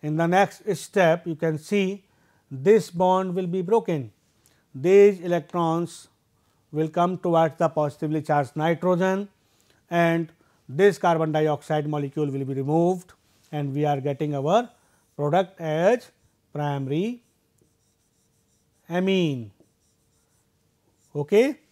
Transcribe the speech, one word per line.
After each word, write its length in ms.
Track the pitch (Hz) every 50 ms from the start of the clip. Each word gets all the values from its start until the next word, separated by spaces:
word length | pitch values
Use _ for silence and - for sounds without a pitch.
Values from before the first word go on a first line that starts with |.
In 140 | - 151 151
the 120 | 156 165 170
next 360 | 175 185 202 185 - - - 214 190
step 520 | 147 - - _ 208 185 165 160 170 170 175
you 80 | 165
can 220 | 143 - 165 156 151
see 480 | 156 - 208 202 196 185 196 202 _ _ _ _ _ _ _ _ _ _
this 400 | 139 131 135 180 214 226 170 -
bond 460 | 175 170 185 180 185 185 190 190 175
will 120 | 185 185 175
be 140 | 170 190
broken, 500 | 185 170 214 233 220 - 175 151 127 110 _ _ _ _ _ _ _ _ _ _ _ _ _
these 460 | 139 131 175 190 202 202 208 202 180
electrons 880 | 170 180 175 170 156 - - 180 170 165 160 165 175 165 - - - _ _ _ _ _ _ _ _ _ _ _ _ _
will 160 | - 151 156 160
come 300 | 151 180 175 180 185 175
towards 400 | - 175 170 165 165 160 139 _
the 100 | 170 160
positively 540 | 156 156 151 147 135 _ - 151 151 156
charged 340 | 143 - 151 147 143 123 _
nitrogen 720 | 160 151 165 170 151 - 180 180 175 185 190 190 190 202 202 _ _ _ _ _ _ _ _ _ _ _ _
and 420 | 170 170 170 165 165 170 170 160 _ _ _ _ _ _ _ _
this 280 | 131 143 190 202 190 -
carbon 340 | - 180 170 160 160 156
dioxide 560 | 151 156 156 156 147 147 - - 156 151 147 147
molecule 400 | 151 147 147 139 - - 151 143
will 180 | 135 139 139
be 80 | 131 135
removed 600 | 135 135 135 151 165 170 175 185 180 175 _ - _ _ _ _ _ _ _
and 220 | - 151 143 143 135
we 120 | 143 147
are 140 | 147 147 143
getting 360 | 131 143 143 139 156 147 147
our 340 | 139 135 147 175 226 247 233 _ _ _ _ _ _ _ _ _
product 440 | - 143 147 147 180 196 180 - _
as 520 | 165 160 151 156 170 196 240 247 - - _ _ _ _ _ _ _ _ _
primary 680 | 147 147 147 143 139 139 131 139 156 185 226 247 240 _ _ _ _ _ _ _ _ _ _ _ _ _ _ _ _ _ _ _ _ _ _ _ _ _ _ _ _ _ _ _ _ _ _
amine. 600 | 165 180 185 190 196 190 175 160 139 127 113 107 _ _ _ _ _ _ _ _ _ _ _ _ _ _ _ _ _ _ _ _ _ _ _ _ _ _ _ _ _ _ _ _ _
Okay. 420 | 147 147 143 202 202 247 277 294 - _ _